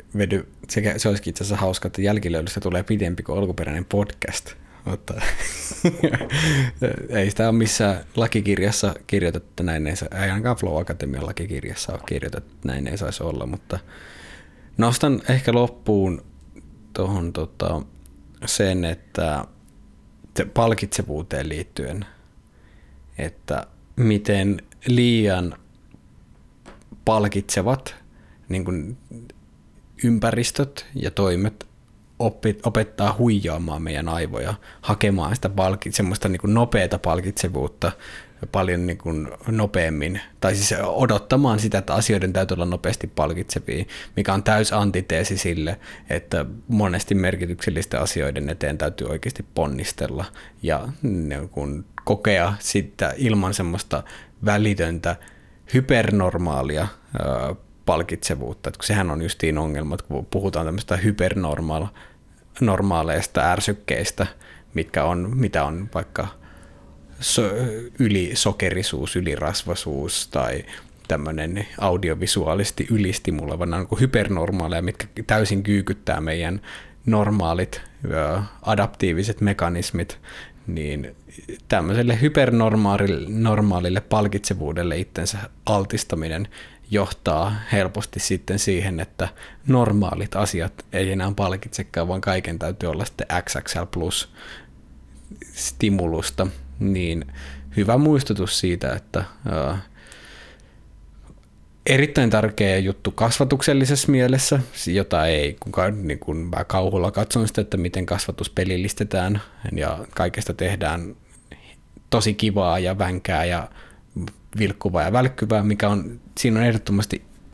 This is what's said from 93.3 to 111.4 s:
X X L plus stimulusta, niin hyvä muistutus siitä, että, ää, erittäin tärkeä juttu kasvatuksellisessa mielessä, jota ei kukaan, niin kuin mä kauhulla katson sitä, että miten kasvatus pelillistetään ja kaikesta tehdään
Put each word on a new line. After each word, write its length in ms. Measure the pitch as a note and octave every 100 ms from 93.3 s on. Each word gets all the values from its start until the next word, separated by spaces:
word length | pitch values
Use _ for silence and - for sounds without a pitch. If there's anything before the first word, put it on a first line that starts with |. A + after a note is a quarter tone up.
| F2
X 120 | - C#2+
X 120 | - E2+
L 80 | F2
plus 420 | F2 E2 - - - - - - - - - - - - - -
stimulusta, 920 | - - - G#2+ G2 E2+ D#2+ - - F#2+ - - -
niin 440 | G2 F#2 F2 E2 - - - - - -
hyvä 220 | G2+ B2
muistutus 600 | D3+ C#3+ C3 G2+ F2+ -
siitä, 340 | F#2 F2 C2
että, 320 | B1 - - F#2 - -
ää, 260 | D#2+ C2+ F#2+ - - - - - - - - - - - - - - - - - - - - -
erittäin 440 | C3+ D3 D3 A#2
tärkeä 480 | G#2+ G#2+ - G2+ F#2+
juttu 320 | F#2+ F#2+ -
kasvatuksellisessa 1040 | - A2+ - C3+ C#3 - C#3 C3 C#3+ -
mielessä, 480 | C3+ B2 C3+ - C#3+ B2 - -
jota 400 | F#2+ F#2+ E2+ D#2+
ei 300 | D#2 D2 C#2
kukaan, 460 | - F#2+ F#2 G#2 F2
niin 100 | C#2
kuin 180 | - D#2+
mä 260 | F2 F2
kauhulla 460 | F#2+ F#2+ F#2+ G2 F2+
katson 380 | G2+ G#2+ A#2+ A2
sitä, 120 | -
että 160 | G2+ F#2+
miten 300 | F2 F#2 F2+
kasvatus 440 | F2+ - - -
pelillistetään 920 | - F#2 F2+ G2 - G2+ F#2+ F#2 G#2 - - A2
ja 260 | E2 D2 - G#2
kaikesta 400 | - F2+ - -
tehdään 600 | E2+ F#2 G2 D#2 F2 E2+ - - -